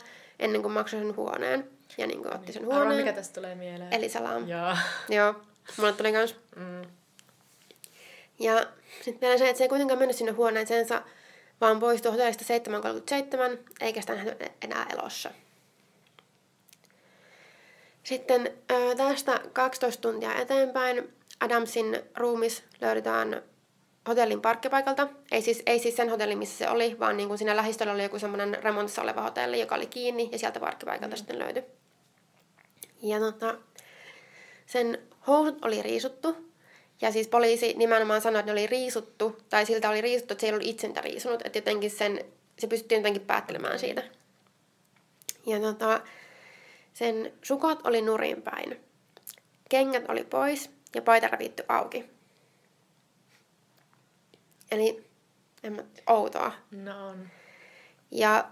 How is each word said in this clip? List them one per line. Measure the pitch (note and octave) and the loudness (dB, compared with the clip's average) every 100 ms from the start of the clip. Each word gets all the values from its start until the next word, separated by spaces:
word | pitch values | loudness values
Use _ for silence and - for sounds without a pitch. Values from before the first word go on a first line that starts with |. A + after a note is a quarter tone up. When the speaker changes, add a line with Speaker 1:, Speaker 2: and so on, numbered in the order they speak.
| - - - - | -8 -20 -20 -4
Speaker 1:
ennen | A3 G#3+ | -2 0
kuin | G#3 | -2
maksoi | G#3+ G#3+ A3 | -2 -4 -4
sen | G#3 G#3 | -4 -4
huoneen. | - - - C4+ C4+ - _ - | -4 -2 -2 -2 -4 -18 _ -6
Ja | - | -6
niinku | - - | -4 -6
otti | - | -8
Speaker 2:
Niin. | F#3 | -10
Speaker 1:
sen | - | -8
Speaker 2:
Arvaa, | A3 C#4+ | -2 2
Speaker 1:
huoneen. | C#4+ C#4 | 4 2
Speaker 2:
mikä | - | 0
tästä | G3 F#3+ | -4 -8
tulee | F#3 F#3 | -12 -10
mieleen. | F3+ F3+ F3 F3+ | -10 -12 -10 -4
Speaker 1:
Eli | A3+ - | -2 -2
Salam. | - - A#2 E3+ | -4 -4 -4 -4
Speaker 2:
Joo. | E3+ F3+ F3+ - - - | -4 -2 0 -2 -4 0
Speaker 1:
Joo, | G#3 G#3 G#3 - _ - - | 4 4 2 -12 _ -14 0
mulle | G#3 | 0
tuli | G3+ G#3+ | 2 2
kans. | A3 A3+ - _ F3+ | 2 0 -2 _ -16
Speaker 2:
Mm. | F3+ F3+ F3+ F3+ _ - _ _ _ _ _ - - - - - - - | -14 -14 -16 -20 _ -20 _ _ _ _ _ -20 -20 -20 -20 -20 -20 -2
Speaker 1:
Ja | A3+ A3+ - - - - | 2 4 2 -8 -20 -12
sit | B3 A#3 | -10 -2
vielä | B3 B3 | 4 6
se, | B3+ | 4
että | B3 | 4
se | |
ei | C4 | 2
kuitenkaan | C#4 C4+ B3+ | 4 2 4
mennyt | C4 A#3+ | 2 2
sinne | A3+ | -2
huoneeseensa, | A3 A#3 A3 A3 A#3 A3+ A#3 - - - - - - | 2 2 2 0 0 2 -2 -4 -20 -20 -20 -18 2
vaan | A3+ G#3+ | 4 4
poistui | A#3 A3+ A3+ | 4 2 2
hotellista | A3+ A#3+ A3 | 2 2 0
seitsemän | - A#3 A3+ G#3 | 0 0 0 -4
kolmekymmentäseitsemän, | A3 - - C#4+ C#4 C4 B3 A#3+ - - | -4 -6 -2 -2 0 0 0 -2 -12 -6
eikä | A3+ A3 | -4 -4
sitä | G3 | -6
nähty | G#3 G#3+ - - - | -6 -6 -8 -12 -10
enää | - - - | -6 -6 -4
elossa. | - - - - - _ _ _ _ _ _ _ - _ _ _ _ _ _ _ _ _ _ - - - - - - - _ | -4 -6 -8 -10 -12 _ _ _ _ _ _ _ -20 _ _ _ _ _ _ _ _ _ _ -20 -20 -20 -20 -20 -20 -20 _
Sitten, | - C4 C4 B3 A#3+ - - | -6 -6 4 4 4 -6 0
ö, | B3 B3 B3 | 2 2 4
tästä | C#4 C#4 C#4 B3 - | 2 2 2 0 0
kaksitoista | C4 C4 C4 B3 A#3 | 0 0 2 -2 0
tuntia | A#3 A3 A3 | -4 -2 -2
eteenpäin | - B3 C4+ B3+ B3+ B3+ B3 - _ _ - | -2 2 4 4 2 0 0 -4 _ _ -4
Adamsin | A#3 A#3 A3+ A#3 A3 A3 - - | 2 2 2 -2 -2 -4 -6 -2
ruumis | A#3+ A3+ A3+ A3+ - - | 0 2 0 -2 -12 -4
löydetään | A3+ A2 A2+ A2+ A2 - - _ _ _ _ _ A3+ | 0 0 0 0 0 -4 -10 _ _ _ _ _ 0
hotellin | A#3 A3 G#3 | 2 4 2
parkkipaikalta. | A3+ A#3 C4 C4+ C4+ C4+ C#4+ - - | 0 0 2 2 2 0 -2 -4 -4
Ei | A3+ | 0
siis, | A3+ A#3 - | 0 0 2
ei | A#3+ | 2
siis | A#3+ A#3 | 2 0
sen | A#3 | 0
hotellin, | A3 G#3 G3+ | 0 -2 -2
missä | G#3 - | -6 -2
se | - | 0
oli, | A#3 A3+ A3+ | 2 0 2
vaan | A3 G3+ | 0 0
niinku | G3+ G#3 | -2 -2
siinä | G#3+ G#3+ | 0 2
lähistöllä | A3 A3 G#3 | 0 -2 -2
oli | G3+ | -2
joku | G3+ G3+ | -2 -4
semmonen | G#3 G3+ G3+ G#3 | -6 -4 -4 -2
remontissa | G#3+ G#3 G#3 - | -2 0 -2 -2
oleva | A3 G#3+ | -2 -2
hotelli, | A3 - B3 A#3+ | -4 -2 -2 -2
joka | - | -2
oli | - A#3 | -4 -4
kiinni, | B3 B3 A#3+ A#3 | -4 -4 -2 -4
ja | A#3 | -4
sieltä | A3+ A#3 | -4 -4
parkkipaikalta | - - - - G#3+ A3 | -6 -6 -8 -6 -6 -10
Speaker 2:
Mm. | |
Speaker 1:
sitten | G#3 - | -10 -6
löytyi. | - B4+ B4+ _ _ _ _ _ _ _ _ _ _ _ - - | -4 -6 -8 _ _ _ _ _ _ _ _ _ _ _ -20 -8
Ja | G#3+ G#3+ | -2 0
tota, | A3 G#3+ A3+ A3+ _ - - - - - - - - - - | -2 -2 -6 -6 _ -20 -20 -20 -20 -20 -20 -20 -20 -20 -4
sen | B3 A#3 A#3 - - - | 0 0 -2 -10 -6 4
housut | D4 D4+ C#4+ | 4 4 0
oli | A#3 G#3+ | -2 -2
riisuttu. | G#3+ A3+ C4 - D#4+ E4 - _ - - _ - | -2 -2 -4 -4 -4 -4 -12 _ -20 -20 _ -2
Ja | A3 | 0
siis | A3 A3 | 0 2
poliisi | A#3+ A#3 A#3 A#3 | 4 6 4 2
nimenomaan | - A#3 A3+ A3 G#3+ | 4 6 6 4 2
sanoi, | A3+ G#3+ | 4 2
että | G#3 | 2
ne | |
oli | G#3 G#3 | 0 0
riisuttu, | B3+ B3+ A3+ - - A3 A3 - | 0 -2 -6 -8 -4 -4 -4 2
tai | G#3+ G#3+ | 2 4
siltä | A3 G#3+ | 2 2
oli | G#3+ | 2
riisuttu, | A#3+ A#3+ A#3+ | 2 0 -2
että | G3+ | -2
se | G#3+ | 0
ei | |
ollut | G#3+ - | 0 -2
itse | A3+ G#3+ | -4 -4
niitä | - | -4
riisunut. | - - B3+ A#3 | -6 -6 -4 -4
Että | G#3 G#3+ | -2 -2
jotenkin | G#3 G#3+ G#3 | 0 0 -2
sen, | G#3 G#3 G3 - _ _ - | -2 -2 -2 -8 _ _ -8
se | A3 | -4
pystyttiin | A3+ - A3 | -2 2 2
jotenkin | G#3 G3+ - | 2 0 0
päättelemään | - - - - - | -2 -2 -6 -4 -4
Speaker 2:
Okei. | - | -4
Speaker 1:
siitä. | - - - _ _ _ _ _ _ _ _ _ _ - - A3+ | -6 -8 -18 _ _ _ _ _ _ _ _ _ _ -16 -10 -4
Ja | G#3 | -2
tota, | G#3+ G#3+ A3 A3+ - - - - - - - - _ | -2 -2 0 0 -2 -20 -20 -20 -20 -20 -20 -20 _
sen | - A#3 A3 A3+ - | -4 -2 -2 -6 -10
sukat | - C#4 D#4+ D#4 - | -4 0 0 0 0
oli | A3+ | 2
nurinpäin. | A3 A3 - - - - - A#3+ _ _ _ - - - _ _ - | 2 0 0 -4 -6 -8 -8 -12 _ _ _ -20 -20 -20 _ _ 0
Kengät | C4 C4+ B3+ - | 4 4 2 -2
oli | A#3 | -4
pois | - - C#4 C#4+ - _ - | -2 0 0 0 -8 _ -10
ja | A#3 | -2
paita | A#3 A3+ A3 | 6 6 6
revitty | - - - - | -2 -6 -8 0
auki. | A#3 - A#3+ - _ _ _ _ _ _ _ _ _ _ _ _ _ _ _ _ _ _ _ _ _ _ _ _ _ - | 0 0 -6 -10 _ _ _ _ _ _ _ _ _ _ _ _ _ _ _ _ _ _ _ _ _ _ _ _ _ -4
Eli, | G#3+ A3 A3+ - _ _ _ _ - | 0 0 -2 -14 _ _ _ _ -16
en | A3 | -12
mä, | G#3 - - - | -12 -12 -6 4
outoa. | A3 G#3 - - - - | 4 4 -2 -4 -6 -18
Speaker 2:
No | G3 G3 G3 G3 | -16 -14 -12 -14
on. | F#3 F#3 - - - - - - _ - | -14 -18 -20 -20 -20 -20 -20 -20 _ -10
Speaker 1:
Ja | A#3 G#3+ A3 - | 0 4 4 2